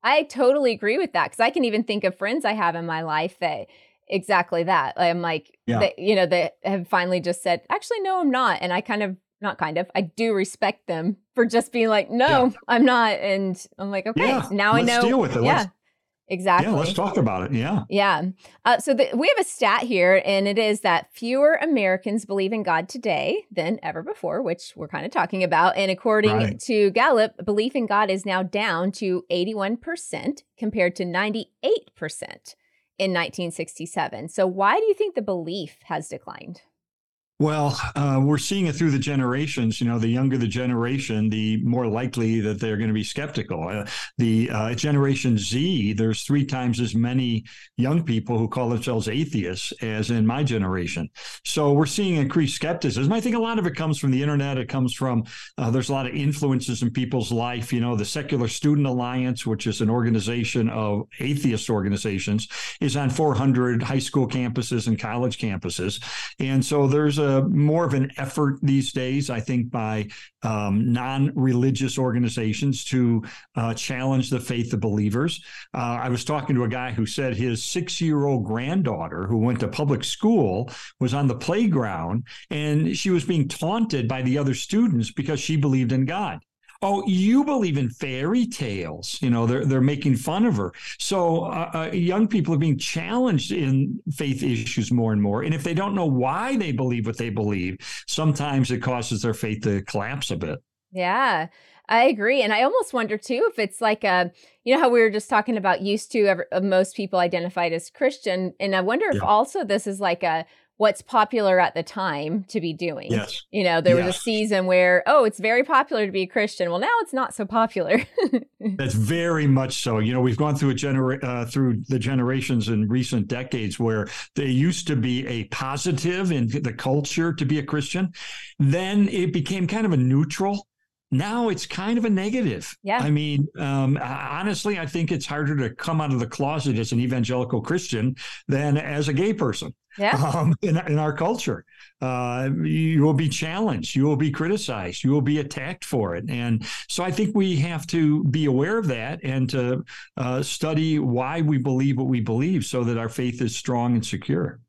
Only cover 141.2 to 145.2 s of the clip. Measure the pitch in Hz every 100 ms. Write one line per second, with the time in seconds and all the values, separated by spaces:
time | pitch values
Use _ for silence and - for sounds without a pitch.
141.2 | 165 233 - 98 - _ - _ 131 127
142.2 | 123 123 135 156 156 156 160 160 151 143
143.2 | 160 - 160 180 220 117 80 127 139 143
144.2 | 156 139 160 208 208 110 90 - 131 147